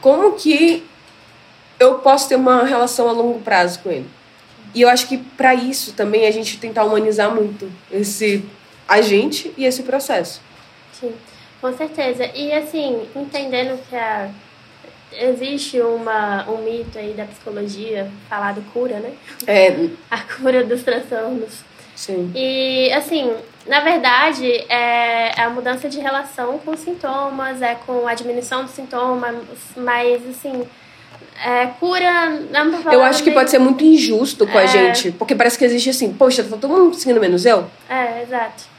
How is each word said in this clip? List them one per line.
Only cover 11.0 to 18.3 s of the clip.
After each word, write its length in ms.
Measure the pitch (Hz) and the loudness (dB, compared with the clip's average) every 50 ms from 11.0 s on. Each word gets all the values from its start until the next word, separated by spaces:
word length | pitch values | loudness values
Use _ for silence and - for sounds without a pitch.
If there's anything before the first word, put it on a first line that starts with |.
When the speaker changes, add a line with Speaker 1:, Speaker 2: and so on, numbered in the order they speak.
| 254 240 226 - - - - - - - - - | -12 -12 -12 -12 -20 -20 -20 -20 -20 -20 -20 -8
Speaker 2:
com 120 | - 254 254 | -8 -8 -6
certeza. 540 | 254 311 302 311 - 277 254 240 247 240 - - | -6 -8 -8 -6 -4 -4 -4 -2 -4 -6 -6 -6
E 160 | 262 294 294 | -8 -6 -2
assim, 500 | 302 302 302 302 - 311 294 269 240 226 220 - - | -2 -2 -4 -4 -6 -4 -4 -2 -4 -4 -6 -10 -10
entendendo 640 | 269 285 285 - 285 277 269 254 247 254 262 262 254 262 - | -12 -12 -8 -6 -6 -6 -4 -4 -4 -4 -4 -6 -10 -10 -10
que 60 | 254 | -8
a, 340 | 240 226 220 214 208 196 196 202 - - - - - - - - - - - - - - - - | -6 -6 -4 -6 -6 -8 -10 -12 -18 -20 -20 -20 -20 -20 -20 -20 -20 -20 -20 -20 -20 -20 -20 -10
existe 680 | - 233 254 247 240 254 269 285 277 - - - 247 | -4 -2 -2 -2 -2 -4 -6 -6 -6 -8 -4 -2 0
uma, 640 | 233 233 233 233 226 226 220 214 208 208 202 196 - - | 0 0 -2 -2 -4 -2 -2 -2 -2 -2 -2 -4 -4 -6
um 140 | 220 226 220 | -6 -6 -4
mito 340 | 220 233 233 226 226 - | -6 -6 -6 -8 -10 -12
aí 160 | 220 208 208 208 | -12 -10 -10 -10
da 120 | 202 208 | -10 -12
psicologia, 840 | 208 - - - 233 208 208 208 202 196 196 214 226 220 202 196 196 202 - - | -12 -14 -16 -14 -12 -8 -8 -8 -8 -8 -10 -8 -6 -6 -6 -6 -8 -12 -18 -14
falado 340 | - | -10